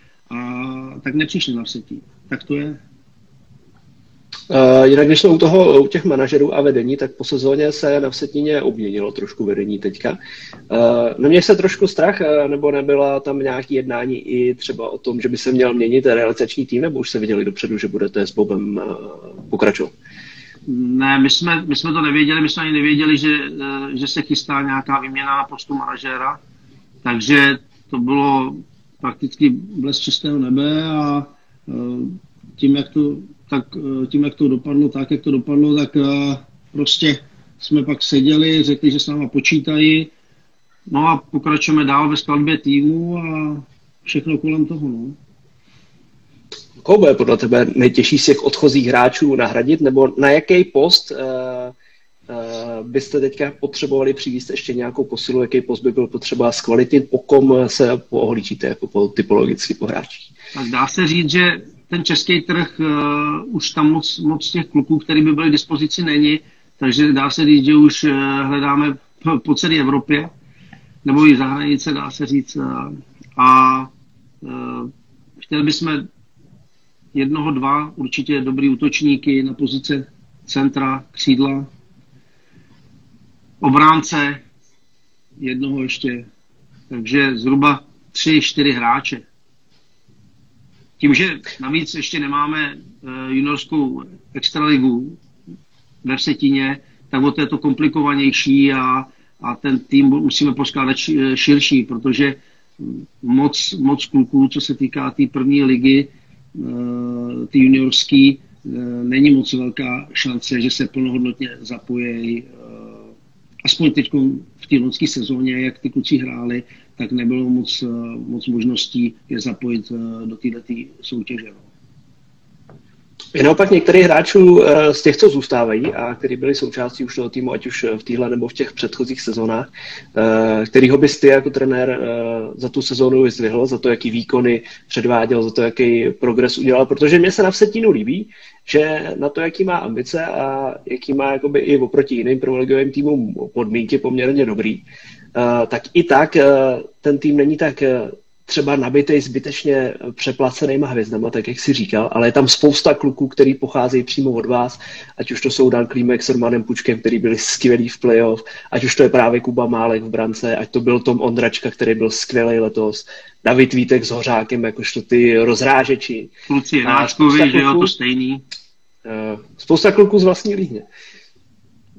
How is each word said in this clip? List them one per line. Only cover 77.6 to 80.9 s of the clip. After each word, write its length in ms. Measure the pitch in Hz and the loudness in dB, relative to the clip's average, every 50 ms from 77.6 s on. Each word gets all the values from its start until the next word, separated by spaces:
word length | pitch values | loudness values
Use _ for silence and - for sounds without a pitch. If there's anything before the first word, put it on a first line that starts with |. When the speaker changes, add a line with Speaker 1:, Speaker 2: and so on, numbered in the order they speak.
| 131 135 143 147 151 151 - | -2 -2 -2 -2 -2 -6 -8
Speaker 1:
určitě 460 | - 131 120 - - 127 - 147 135 | -10 -10 -8 -8 -8 -4 -4 -4 -4
dobrý 280 | 127 135 131 135 139 139 | -2 -4 -2 0 0 0
útočníky 720 | 131 120 151 143 - - 151 147 139 135 - 147 135 135 131 | 0 0 0 -2 -2 0 0 0 0 0 0 0 0 0 0
na 100 | 135 135 | -2 -4
pozice 540 | - 143 113 131 135 - - 147 135 135 - _ _ _ _ _ _ _ | -4 -4 -4 -4 -6 -6 -4 -6 -6 -6 -10 _ _ _ _ _ _ _
centra, 600 | - - 139 139 139 135 139 135 131 | -8 -4 -2 0 0 0 -2 -2 -4